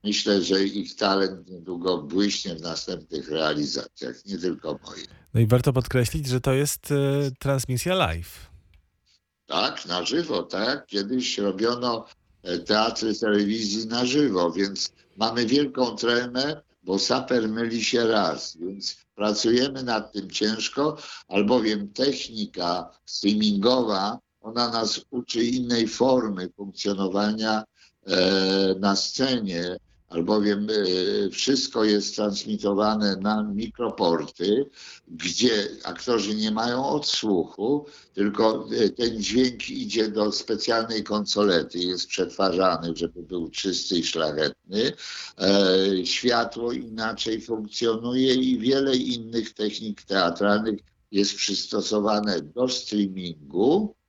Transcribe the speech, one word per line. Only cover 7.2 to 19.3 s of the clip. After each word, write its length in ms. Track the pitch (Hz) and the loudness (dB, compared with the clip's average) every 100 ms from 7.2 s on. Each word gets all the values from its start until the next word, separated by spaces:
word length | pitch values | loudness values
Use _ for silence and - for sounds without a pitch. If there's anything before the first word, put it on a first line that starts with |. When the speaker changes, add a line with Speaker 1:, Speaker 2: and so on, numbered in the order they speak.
| 143 131 | -2 -4
Speaker 2:
transmisja 560 | 139 135 127 123 175 | -2 -2 -2 -4 0
live. 560 | 185 110 82 87 - - - _ _ _ _ _ _ _ _ - | 0 0 -2 -8 -16 -20 -20 _ _ _ _ _ _ _ _ -4
Speaker 1:
Tak, 400 | 80 127 - 98 | -2 0 -4 -4
na 180 | 90 | -2
żywo, 380 | 90 147 170 101 | 0 -2 0 -2
tak 260 | 80 95 113 | -2 -2 -2
jak 180 | 147 - | -2 -4
kiedyś 520 | 101 98 127 120 - | -4 -2 -2 -2 -2
robiono, 680 | 101 95 113 120 123 113 - - _ _ | -2 0 0 0 -2 -4 -8 -20 _ _
e, 160 | 90 87 | -6 -6
teatry 560 | - 107 110 113 113 | 2 2 2 0 -2
telewizji 720 | 104 107 104 101 113 107 107 110 | 0 2 4 2 0 -2 -4 -4
na 200 | 120 123 | -2 2
żywo, 440 | 143 143 92 87 | 2 4 4 2
więc 400 | 85 98 98 - _ _ - | 2 -2 -2 -8 _ _ -2
mamy 300 | 110 117 113 | -2 0 2
wielką 500 | 139 143 127 123 104 | 2 2 0 -2 0
tremę, 640 | 117 120 123 123 139 156 _ _ | 2 2 0 -2 -2 -4 _ _
bo 160 | 87 101 | -2 0
saper 500 | - 131 - 123 110 | 2 0 2 0 2
myli 360 | 110 117 113 | -2 -2 -2
się 220 | 110 127 113 | 0 2 4
raz, 500 | 110 90 78 - 80 | 4 2 -2 -8 -10
więc 360 | 87 98 - - _ | -10 -8 -10 -12 _
pracujemy 680 | - 107 | -4 -2